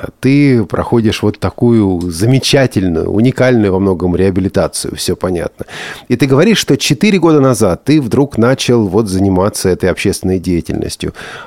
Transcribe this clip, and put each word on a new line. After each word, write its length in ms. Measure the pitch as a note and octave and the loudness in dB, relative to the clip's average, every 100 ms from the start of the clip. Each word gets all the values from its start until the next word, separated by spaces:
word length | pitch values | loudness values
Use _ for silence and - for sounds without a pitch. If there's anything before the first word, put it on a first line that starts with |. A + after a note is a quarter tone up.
| - - | -14 -4
Ты 420 | C3 C#3+ C#3+ A#2+ | 0 2 4 2
проходишь 600 | F#2+ F#2+ F2 A#2+ A2 - | 0 -4 0 0 0 0
вот 160 | G#2+ - | -4 -2
такую 600 | F#2+ - A#2+ A2+ G2 F2 F2+ | -6 0 2 2 2 0 -4
замечательную, 1000 | E2 A2+ C3 - C#3 C3 G#2+ F#2 E2 F2 | -2 0 2 2 2 2 0 0 -2 -2
уникальную 600 | F#2+ B2+ B2 B2+ A#2+ G#2 | 0 0 2 2 2 2
во 60 | F#2+ | 2
многом 360 | G2 F2+ F2+ E2+ | 0 0 0 0
реабилитацию, 800 | F#2+ F#2 F#2+ G2 D#2 - - - | 0 0 -2 -2 -2 -4 -10 -8
все 200 | - F2 | -6 -4
понятно. 500 | F#2+ F2 D2+ - - - - - - | -4 -4 -6 -10 -16 -14 -14 -14 -6
И 80 | B2 | -2
ты 100 | C#3 | 2
говоришь, 280 | C3+ G#3 | 2 4
что 240 | G3+ - C#3 | 2 0 0
четыре 420 | - C#3+ G#3 G3 | 0 0 2 2
года 200 | E3 D3+ | 4 4
назад 440 | C3 A#2+ G2+ E2 - | 2 2 0 0 0
ты 140 | D#3 | 0
вдруг 360 | A#2+ B2+ C#3 - | 2 0 0 0
начал 500 | A#2 C3 - A#2+ G2+ | 0 0 2 2 2
вот 200 | G2 A2 | 0 0
заниматься 600 | F#2 G2 F#2 G2 - F#2+ | 0 2 2 0 0 -2
этой 200 | F2 F#2 | 0 0
общественной 500 | D#2+ G2+ - F#2 F#2 | 0 -2 -2 -2 -2
деятельностью. 760 | E2+ E2+ - D2+ - - D#2+ - - - | -2 -4 -2 -6 -6 -8 -10 -10 -16 -18